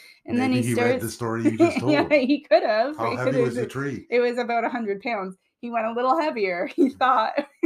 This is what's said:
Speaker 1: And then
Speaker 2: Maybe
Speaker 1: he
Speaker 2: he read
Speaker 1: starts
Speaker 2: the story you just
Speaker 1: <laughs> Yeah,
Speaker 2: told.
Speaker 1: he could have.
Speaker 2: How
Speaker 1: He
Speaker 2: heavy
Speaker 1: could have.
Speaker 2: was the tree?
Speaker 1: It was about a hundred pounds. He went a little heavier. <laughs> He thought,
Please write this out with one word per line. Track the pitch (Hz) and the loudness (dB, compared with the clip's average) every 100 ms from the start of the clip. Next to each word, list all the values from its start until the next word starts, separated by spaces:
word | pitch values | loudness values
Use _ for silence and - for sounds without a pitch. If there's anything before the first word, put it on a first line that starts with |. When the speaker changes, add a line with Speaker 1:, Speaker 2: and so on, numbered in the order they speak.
| - - - | -20 -20 -4
Speaker 1:
And | 240 | -2
then | 262 | 0
Speaker 2:
Maybe | 254 | 0
Speaker 1:
he | 117 | 2
Speaker 2:
he | 117 | 2
read | - | 2
Speaker 1:
starts | 262 | 0
Speaker 2:
the | 113 | -2
story | - 117 113 | -4 -4 0
you | 113 - | 0 4
just | 330 - | 2 2
Speaker 1:
<laughs> | 254 | 0
Yeah, | 294 - | 2 2
Speaker 2:
told. | |
Speaker 1:
he | 294 254 285 | 2 2 0
could | - 320 | 2 2
have. | 302 214 254 302 | 4 0 0 -2
Speaker 2:
How | - | -4
Speaker 1:
He | 247 | -2
Speaker 2:
heavy | - | 0
Speaker 1:
could | - | 2
have. | - | 0
Speaker 2:
was | 240 | 0
the | 226 | -6
tree? | 131 139 123 - | -6 -6 -8 -2
Speaker 1:
It | 240 | 0
was | 240 240 | 0 -2
about | 226 233 | -2 -2
a | 233 | -2
hundred | 247 220 196 | -4 -6 -6
pounds. | 240 220 190 190 _ _ | -6 -6 -6 -12 _ _
He | 240 | -8
went | 233 220 | -4 -4
a | |
little | 233 262 294 | -2 0 2
heavier. | 311 247 190 175 190 | 0 -2 -2 -2 -4
<laughs> | - | 2
He | 277 | 0
thought, | - 254 247 220 - 302 _ | 2 2 2 2 -2 -6 _